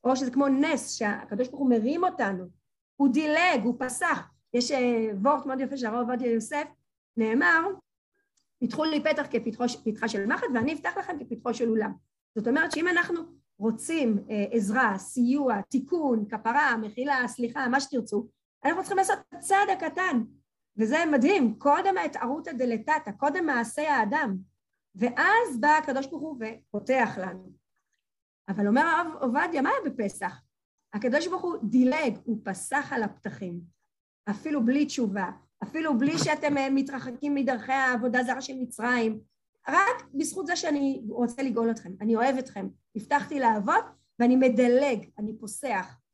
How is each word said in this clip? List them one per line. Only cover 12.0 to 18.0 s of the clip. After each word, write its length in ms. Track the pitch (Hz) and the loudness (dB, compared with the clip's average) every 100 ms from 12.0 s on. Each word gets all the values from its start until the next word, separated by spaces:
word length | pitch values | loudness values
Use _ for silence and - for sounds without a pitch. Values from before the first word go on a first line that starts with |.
| _ _ _ 220 | _ _ _ -4
זאת 120 | 226 | 0
אומרת 240 | 277 330 | 0 0
שאם 160 | 302 349 | 0 0
אנחנו 340 | 339 339 339 330 - _ _ | 2 0 -4 -6 -18 _ _
רוצים, 600 | 214 220 - 330 247 202 - | -2 -2 -4 0 0 0 -2
אה, 160 | 214 202 | -4 0
עזרה, 460 | 233 196 233 240 196 | 0 0 2 2 0
סיוע, 640 | - - 240 285 262 208 | -6 0 2 2 2 0
תיקון, 640 | - 269 - 349 294 226 208 | -2 -4 -2 -2 2 0 -2
כפרה, 480 | 220 - 262 294 233 | -6 -2 2 2 0
מחילה, 500 | 214 214 277 269 247 | -4 -6 -2 0 -2
סליחה, 400 | - 233 285 254 | -4 -4 -2 0
מה 120 | 262 | 0
שתרצו, 480 | 269 262 | 0 -4